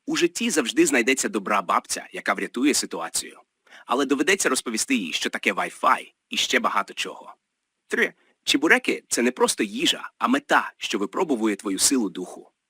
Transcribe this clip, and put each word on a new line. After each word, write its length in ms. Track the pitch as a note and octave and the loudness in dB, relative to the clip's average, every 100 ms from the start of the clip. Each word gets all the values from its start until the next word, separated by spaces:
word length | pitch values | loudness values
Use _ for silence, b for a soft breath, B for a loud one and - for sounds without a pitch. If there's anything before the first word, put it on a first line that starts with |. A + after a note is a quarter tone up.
| - | -4
У 100 | D4+ | 0
житті 340 | F3 - A#3 | 0 0 -2
завжди 360 | - - D#3 E3+ | 0 0 2 4
знайдеться 440 | B2 A#2 C3 A2+ | 4 2 2 0
добра 320 | G2+ G2 G2+ | -2 0 0
бабця, 460 | F2+ G#2 - - - | 0 -2 -2 -8 -8
яка 220 | F#2 - | -8 -4
врятує 400 | G2 F#2 - C#3+ | -2 -4 0 2
ситуацію. 680 | A2+ G2 - E2+ - - - _ _ _ B B | 2 0 -6 -6 -6 -8 -14 _ _ _ B B
Але 200 | B2 C#3 | 0 2
доведеться 440 | C3+ - G3 - | 2 2 2 2
розповісти 460 | C3 - A2 - C3 | 0 -2 -4 0 0
їй, 180 | E2+ | 0
що 160 | - A#2+ | -4 -4
таке 240 | G#2 A2+ | -2 -2
Wi-Fi 600 | F#2 F2+ - C#3+ A#2+ - _ - | 0 -4 0 2 2 -2 _ -8
і 80 | A2 | -4
ще 220 | - B2+ | 0 0
багато 340 | G#2+ G2 F#2+ | 0 -2 -4
чого. 420 | - F#2 - - - _ _ _ _ - | -6 -8 -10 -18 -20 _ _ _ _ -6
Три. 260 | - G#3+ - _ _ | -2 -2 -4 _ _
Чебуреки — 600 | - C#4+ D#4+ B3+ - - - | -2 2 4 4 2 -4 -2
це 140 | - | 0
не 100 | A#2+ | 0
просто 320 | - A#3+ - | 2 0 0
їжа, 460 | G#2+ A2 E3 - - - | -4 -2 -2 -2 -6 -4
а 100 | - | 0
мета, 460 | - - - - - | 0 2 0 0 -6
що 220 | - G#2 | -6 -4
випробовує 560 | G2 - E3+ A#2+ A2 G2 | -2 -2 0 0 0 -2
твою 240 | G#2 F#2+ | -4 0
силу 300 | - C3+ G2+ | 2 2 -2
духу. 420 | F2 F2+ - - _ _ | -6 -12 -14 -20 _ _